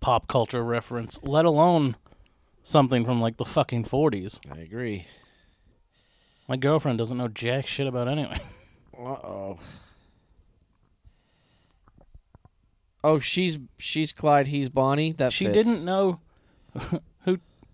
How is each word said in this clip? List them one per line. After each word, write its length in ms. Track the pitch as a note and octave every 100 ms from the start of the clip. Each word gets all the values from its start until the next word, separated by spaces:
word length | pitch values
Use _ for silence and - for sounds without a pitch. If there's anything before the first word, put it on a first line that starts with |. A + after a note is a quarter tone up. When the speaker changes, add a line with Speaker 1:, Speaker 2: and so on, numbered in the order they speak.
Speaker 1:
pop 260 | - A#2 -
culture 360 | B2+ A2+ B2
reference, 560 | A#2 A#2+ - A#2+ A#2 -
let 220 | C#3 D3+ E3
alone 500 | D3+ F3 E3 C3+ A2 _ _ _ _ _ _
something 420 | - D3+ C3 B2+ A#2
from, 160 | A#2+
like, 160 | A#2 A2+
the 80 | A2+
fucking 400 | D3+ C#3 A#2+ G#2+
forties. 560 | C3+ D3+ G2+ F#2+ - -
Speaker 2:
I 60 | D2+
agree. 500 | E2 A2+ A#2+ G2 - - _ _ _ _ _ _ _ _ _ _ _ _ -
Speaker 1:
My 80 | C3
girlfriend 400 | C#3 D#3 C#3+ A#2
doesn't 200 | A#2 B2
know 120 | B2
jack 360 | G#2 A#2 C3+ -
shit 200 | - C3+
about 220 | B2 A#2+
anything. 320 | D3+ C#3 - - - -
<laughs> 300 | _ _ A#2+
Speaker 2:
Uh-oh. 580 | B2 C3+ - G2 G2 F2 - - - _ _ _ _ _ _ _ _ _ _ _ _ _ _ _ _ _ _ _ _ _ _ - _ - - _ _ _ _ _
Oh, 160 | D3+ D#3
she's, 380 | - F3+ F#3 D3+ B2 -
she's 340 | - D#3 D#3
Clyde, 340 | - D3+ C#3+ C#3
he's 220 | C#3+ C3
Bonnie? 420 | C#3 C3+ C#3+ D#3+
That 200 | D#3+ B2+
Speaker 1:
She 120 | - G3
Speaker 2:
fits. 100 | G#3
Speaker 1:
didn't 280 | A3+ G3+
know 360 | F3 F#3+ F#3+ E3+ _ _ _ _ _
<laughs> 260 | - - F3 - _ F#3
who 120 | F3+ - _ -